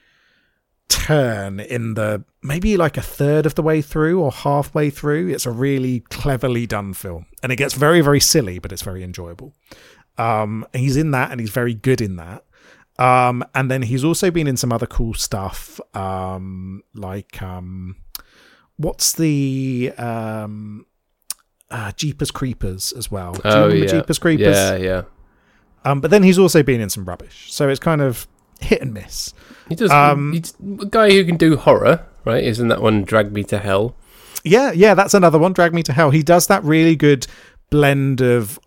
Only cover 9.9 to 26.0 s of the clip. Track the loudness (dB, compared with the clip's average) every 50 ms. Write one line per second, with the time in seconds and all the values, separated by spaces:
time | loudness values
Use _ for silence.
9.9 | _ _ _ _ _ -4 -2 -2 0 -2 -2 -4 -6 -8 -10 -8 -6 -2 -2 0
10.9 | 0 0 0 0 0 -2 -2 -4 -6 -8 -8 -6 -4 -2 -2 -2 -4 -4 0 0
11.9 | 0 0 0 -4 -6 -10 -12 -14 -18 -18 _ _ _ _ _ _ _ _ _ _
12.9 | -4 0 2 2 4 4 2 2 0 -4 -6 -6 -4 -4 -2 -2 -2 -4 -4 -4
13.9 | -4 -2 0 -2 -2 0 -2 -2 0 0 -2 -2 -2 -2 -2 -2 -2 -4 -4 -4
14.9 | -4 -4 -4 -4 -4 -6 -8 -6 -6 -6 -6 -8 -10 -10 -16 -18 -20 -20 -20 _
15.9 | -10 -8 -8 -6 -6 -6 -6 -8 -8 -10 -10 -12 -12 -12 -12 -12 -14 -14 _ _
16.9 | _ -14 -12 -10 -10 -10 -12 _ -16 -14 -14 -12 -12 -12 -14 -14 -12 -12 -12 -14
17.9 | -14 -18 -20 -20 -20 -20 -20 _ _ _ _ _ _ _ _ _ _ -6 -6 -6
18.9 | -4 -2 -4 -4 -2 0 0 0 0 0 -2 -2 -4 -4 -4 -4 -4 -4 -4 -6
19.9 | -6 -8 -8 -8 -6 -8 -8 -8 -8 -8 -10 -10 -12 -14 -14 -14 -16 -18 -20 _
20.9 | _ _ _ _ _ _ _ -18 -18 _ _ _ _ _ _ -14 -12 -10 -10 -10
21.9 | -8 -6 -6 -6 -4 -4 -6 -6 -6 -6 -6 -6 -6 -6 -6 -8 -6 -6 -10 -10
22.9 | -10 -10 -10 -10 -8 -10 -10 -10 -10 -6 0 2 4 4 6 4 4 2 2 2
23.9 | 0 -2 -2 -2 -4 -2 0 0 2 4 4 4 4 4 2 2 0 -2 -2 -2
24.9 | -2 -4 -6 -8 _ _ -20 _ _ _ _ _ _ _ _ _ _ _ -2 -2
25.9 | -2 0